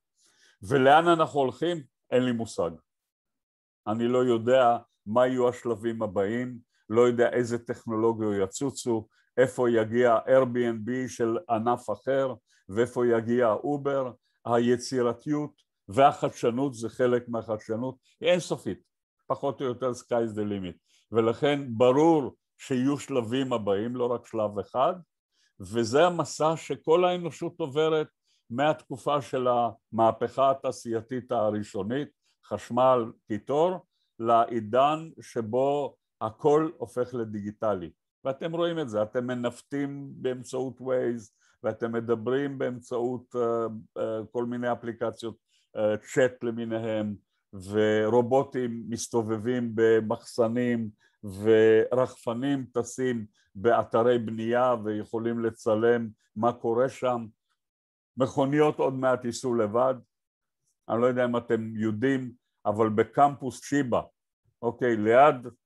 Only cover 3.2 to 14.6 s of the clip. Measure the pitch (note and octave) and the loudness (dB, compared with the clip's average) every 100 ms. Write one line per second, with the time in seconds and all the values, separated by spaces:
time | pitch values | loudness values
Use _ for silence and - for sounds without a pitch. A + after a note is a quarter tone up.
3.2 | _ _ _ _ _ _ - A2 A#2+ B2+ | _ _ _ _ _ _ -6 -2 0 2
4.2 | B2+ A2+ A2+ C3 B2 A#2 - _ G2+ A2+ | 2 2 4 4 4 2 -4 _ -2 2
5.2 | B2+ B2+ B2 B2 A#2+ A2 A#2 A2+ G#2+ F#2+ | 2 2 0 0 -4 -4 -4 -4 -4 -2
6.2 | G2 A#2 B2+ A#2+ - _ - A2 B2 A#2+ | -2 -2 -6 -10 -18 _ 0 4 6 6
7.2 | A#2 A#2+ A#2+ A#2 A#2 A#2+ - A2 A2+ A2+ | 2 2 -2 -4 -6 -10 -6 0 0 0
8.2 | G#2+ G2+ F#2+ - C#3 B2+ B2+ A2+ G#2+ _ | -2 0 -2 -4 -8 -6 -4 -4 -6 _
9.2 | _ - C3 C3 A#2+ A2+ A2 A#2 B2 A2+ | _ 0 0 2 2 2 2 2 4 4
10.2 | - C3 B2+ A#2+ A#2+ A2+ G#2 B2+ B2+ - | 4 4 4 0 -2 -2 -4 -6 -6 -4
11.2 | A#2 A2+ - A2+ A2+ B2 - G#2 - C3+ | -2 -2 -2 -2 0 -2 -4 -6 -2 -2
12.2 | C3+ A#2 _ _ - G2 B2 B2 A#2+ A#2 | -2 -6 _ _ -6 -2 0 0 2 2
13.2 | A2 A#2+ A#2+ G#2 C#3+ D3 C#3 C#3 B2+ - | 2 2 2 2 -2 -4 -2 -2 -4 -8
14.2 | _ _ A#2+ A#2+ | _ _ -2 0